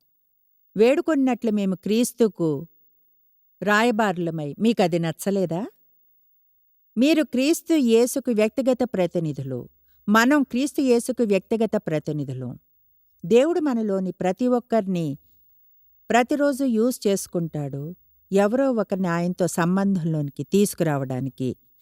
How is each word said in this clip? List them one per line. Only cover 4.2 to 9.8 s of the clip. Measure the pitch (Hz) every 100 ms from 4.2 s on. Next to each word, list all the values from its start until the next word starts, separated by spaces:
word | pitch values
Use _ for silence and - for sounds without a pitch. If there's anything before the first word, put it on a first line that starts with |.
| 170 160 147 -
మీకది | 220 226 180 170
నచ్చలేదా? | 165 - - 196 180 165 269 - _ _ _ _ _ _ _ _ _ _ _ -
మీరు | 269 311
క్రీస్తు | 302 240 269 330 -
యేసుకు | 320 240 226 240 285 262
వ్యక్తిగత | 214 214 - 254 254
ప్రతినిధులు, | 247 196 175 180 160 143 135 123 - _